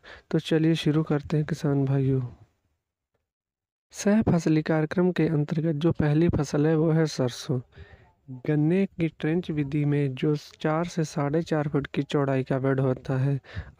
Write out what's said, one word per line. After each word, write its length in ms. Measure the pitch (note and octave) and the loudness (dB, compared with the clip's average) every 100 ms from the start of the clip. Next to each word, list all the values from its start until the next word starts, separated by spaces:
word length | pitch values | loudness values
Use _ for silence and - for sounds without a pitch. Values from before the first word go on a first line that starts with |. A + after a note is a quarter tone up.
| - - - | -10 -20 -4
तो 80 | E3 | -4
चलिए 360 | - D#3+ D#3+ | 0 2 2
शुरू 280 | D#3+ E3+ D3+ | 2 0 0
करते 340 | D#3+ D3 - D3+ | 0 -2 -2 -2
हैं 100 | D3+ | -2
किसान 380 | D#3 C#3+ C#3 | -2 0 0
भाइयों। 380 | C3+ C#3 C3+ C3 B2 - - _ _ _ _ _ _ _ _ _ _ _ _ _ _ | 2 2 2 0 -2 -10 -20 _ _ _ _ _ _ _ _ _ _ _ _ _ _
सह 300 | - G3+ G#3+ | -4 2 2
फसली 400 | A3 F3 E3 D#3 | 4 2 4 2
कार्यक्रम 500 | D3+ D#3+ D#3 - F3+ | 2 0 0 0 0
के 160 | F3 D#3+ | 2 0
अंतर्गत 440 | D3+ D3 D#3 D#3+ | 2 0 0 0
जो 200 | D3 E3+ | 2 0
पहली 360 | - D3+ D3 E3+ | 2 2 4 2
फसल 380 | E3 C#3+ D3 D3+ | 2 0 0 2
है 100 | D#3+ | 2
वो 140 | D#3+ | 2
है 160 | D#3 D#3 | 2 0
सरसों। 540 | - B2+ - - B2+ - - - - - _ - | 0 -4 -4 -4 -4 -6 -18 -20 -20 -20 _ -18
गन्ने 560 | B2+ C#3 D3+ D3+ F#3 G3 | -12 -2 0 2 2 0
की 220 | - E3 | -2 -4
ट्रेंच 420 | - D3+ E3+ F3+ | -2 -2 -2 -2
विधि 340 | D3+ C#3 D3 | -4 -2 0
में 300 | D3 C#3+ C#3+ | 0 2 0
जो 220 | B2+ D#3 D3+ | 0 0 -2
चार 480 | - - D#3 D#3 | -4 -6 -2 -2
से 200 | E3+ F3 | -2 -4
साढ़े 380 | D#3 - C#3+ D#3 | -6 -2 -2 -2
चार 260 | E3+ D#3+ D3 | -2 -2 0
फुट 180 | C#3+ C#3 | -2 -4
की 160 | - | -6
चौड़ाई 400 | C#3+ D3+ C#3 C3+ | -2 0 0 0
का 160 | B2+ C3+ | -2 -2
बेड 220 | C3+ C3+ | 0 0
होता 380 | C3+ B2+ - C3 | 0 -2 -2 -2
है, 220 | C#3 C3+ - - - - | 0 -2 -6 -14 -14 -6